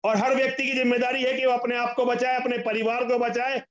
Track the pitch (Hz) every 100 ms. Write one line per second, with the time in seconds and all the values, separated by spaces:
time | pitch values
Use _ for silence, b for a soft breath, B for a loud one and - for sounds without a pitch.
0 | 214 214 247 262 262 262 269 262 247 240
1 | 247 262 254 262 262 240 247 240 240 240
2 | 247 240 254 254 247 240 220 220 220 240
3 | 240 247 240 233 254 269 -